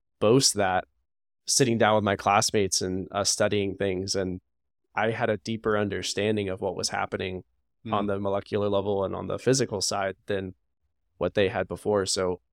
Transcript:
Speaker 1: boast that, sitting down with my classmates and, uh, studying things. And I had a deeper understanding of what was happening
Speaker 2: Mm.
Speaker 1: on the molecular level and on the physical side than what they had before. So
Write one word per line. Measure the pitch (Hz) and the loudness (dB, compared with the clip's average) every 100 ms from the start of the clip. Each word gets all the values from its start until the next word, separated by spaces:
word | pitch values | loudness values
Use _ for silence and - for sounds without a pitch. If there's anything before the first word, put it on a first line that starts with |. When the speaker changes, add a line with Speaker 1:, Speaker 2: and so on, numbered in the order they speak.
| _ - | _ 0
Speaker 1:
boast | 107 127 131 | 4 6 4
that, | 101 95 92 - _ _ _ _ _ - | 2 0 0 -2 _ _ _ _ _ -2
sitting | - 131 113 | 2 2 4
down | 107 107 | 4 4
with | |
my | 104 101 | 2 0
classmates | - 101 107 110 95 - | 4 4 4 0 0 -2
and, | 95 92 92 | -4 -6 -4
uh, | 101 | -4
studying | 98 - 104 104 98 92 | -2 0 0 0 -2 -2
things. | 98 92 98 | -2 -2 -4
And | 98 92 90 _ _ _ _ _ | -4 -4 -6 _ _ _ _ _
I | - 107 | -2 -2
had | 110 117 | 0 -2
a | 107 | -2
deeper | - 113 110 107 | -4 -4 0 0
understanding | 104 92 90 - 104 107 98 | 0 -2 -4 -2 0 0 -2
of | 92 | -4
what | 98 90 | -4 -4
was | 107 | -4
happening | 101 98 101 95 92 - _ _ _ | -4 -4 -4 -6 -8 -12 _ _ _
Speaker 2:
Mm. | 110 | -4
Speaker 1:
on | 107 104 | -2 0
the | 98 | -2
molecular | 101 98 - 101 101 | -2 -4 -4 -2 0
level | 98 98 98 | 0 0 -2
and | 95 | -2
on | 95 95 | -4 -6
the | 98 | -4
physical | - 135 120 104 | 0 2 0 -2
side | - 101 98 95 - | -4 -4 -6 -6 -6
than | 98 95 - _ _ _ _ _ - | -6 -6 -10 _ _ _ _ _ -4
what | 90 | 0
they | - 95 | 4 4
had | 92 92 | 2 -4
before. | 87 110 104 95 | -4 0 2 2
So | - 92 90 _ | 0 0 -2 _